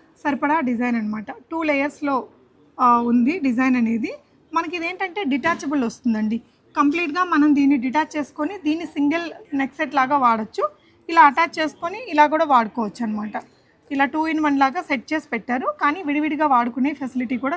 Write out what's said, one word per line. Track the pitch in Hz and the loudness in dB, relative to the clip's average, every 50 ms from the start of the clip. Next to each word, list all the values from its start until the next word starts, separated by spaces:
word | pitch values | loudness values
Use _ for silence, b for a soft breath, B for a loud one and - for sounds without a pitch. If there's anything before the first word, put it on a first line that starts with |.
| b b b _ - | b b b _ -4
సరిపడా | 302 285 - 302 285 302 330 294 247 | -4 -2 -2 0 0 0 0 0 0
డిజైన్ | 247 220 240 247 240 233 | -2 -2 -2 -2 -2 -2
అనమాట. | 214 208 214 214 208 - 285 466 - - | -4 -4 -6 -8 -10 -12 -16 -18 -12 -8
టూ | 330 320 330 302 | -6 -4 -2 0
లేయర్స్‌లో, | 285 277 277 294 285 - 302 285 277 247 - - - _ _ _ _ _ _ _ _ - 262 | 0 0 0 -4 -4 -4 -4 -2 -2 -2 -4 -6 -16 _ _ _ _ _ _ _ _ 2 4
ఆ, | 240 240 240 240 240 233 | 4 4 4 4 2 2
ఉంది | 247 233 254 330 381 277 269 | 4 4 2 0 0 0 -2
డిజైన్ | 233 233 262 262 254 247 233 | 0 2 2 2 2 2 0
అనేది. | 220 226 226 233 370 554 587 b b b b _ - - | 0 -2 -2 -4 -6 -8 -10 b b b b _ -6 -4
మనకి | 330 339 330 339 349 | -4 -4 -4 -6 -6
ఇదేంటంటే | 320 339 370 370 392 370 330 415 403 269 269 | -6 -6 -6 -6 -6 -6 -6 -4 -4 -2 -2
డిటాచబుల్ | 277 - 330 339 330 339 277 302 285 247 226 | 0 0 -2 -2 -2 -4 -4 -2 -2 -2 -2
వస్తుందండి. | - - - 240 220 214 214 214 226 233 b b b b b _ - 311 | -4 -4 -2 -2 -2 0 -2 -2 -4 -4 b b b b b _ -2 0
కంప్లీట్గా | 285 294 294 339 349 302 285 359 370 359 330 | 2 2 2 0 -2 -2 -2 -2 0 2 2
మనం | 294 294 302 285 277 | 4 4 4 4 4
దీన్ని | 277 269 285 262 220 | 4 4 4 2 0
డిటాచ్ | 262 233 302 311 302 - | 0 0 -2 -2 -2 -4
చేసుకొని | 302 285 - - - 302 339 403 403 - | -8 -8 -8 -6 -6 -6 -6 -6 -6 -4
దీన్ని | 302 311 339 349 277 - | -2 -2 -2 -4 -8 -4
సింగిల్ | 302 285 294 311 339 339 320 - - - - 294 269 | 0 0 0 0 0 -4 -6 -10 -14 -14 -6 -4 -4
నెక్ | 269 262 - - | -4 -4 -4 -6
సెట్ | 311 262 240 277 | -6 -2 0 0
లాగా | 262 262 294 285 254 | 0 2 2 2 4
వాడచ్చు. | 240 226 220 220 - - - 480 605 - b b b b b b - | 2 2 2 -2 -6 -4 -4 -4 -4 -4 b b b b b b 0
ఇలా | 330 339 311 285 | 6 8 8 8
అటాచ్ | 254 339 330 339 - 330 | 8 4 0 0 0 -4
చేసుకొని | 311 294 294 - - 339 370 440 508 440 330 | -4 -4 -4 -6 -8 -8 -8 -8 -10 -2 4
ఇలా | 302 302 294 302 | 4 4 6 6
కూడా | 311 330 294 277 | 2 2 4 4
వాడుకోవచ్చు | 240 226 208 - 247 226 202 - - 240 | 2 2 2 -2 -6 -6 -6 -6 -6 -6
అనమాట. | 214 214 214 208 214 - 247 - b b b b b b b b - 285 | -6 -6 -6 -8 -8 -8 -10 -12 b b b b b b b b -6 0
ఇలా | 277 277 262 285 | 0 0 2 2
two | 311 311 320 | -2 -2 0
in | 311 311 302 | 0 0 2
one | 294 285 269 277 | 2 2 4 2
లాగా | 269 262 359 339 - | 2 0 -2 -4 -4
సెట్ | 302 240 - - | -4 -4 -4 -4
చేసి | 302 311 - - - | -4 -4 -4 -4 -8
పెట్టారు, | 226 - - 240 262 - 554 605 - 339 | -8 -4 -4 -4 -4 -2 -4 -4 0 0
కానీ | 285 294 381 370 | 0 0 -2 -4
విడివిడిగా | 285 285 302 302 311 311 285 311 294 262 | -2 -2 0 0 -2 -2 0 2 2 4
వాడుకునే | 240 240 247 240 269 254 285 311 - | 2 2 0 -2 -2 -2 -2 -2 -4
ఫెసిలిటీ | 285 247 - 254 254 214 262 233 247 | -6 -6 -4 -4 -4 -4 -4 -4 -4
కూడా | 269 330 | -4 -4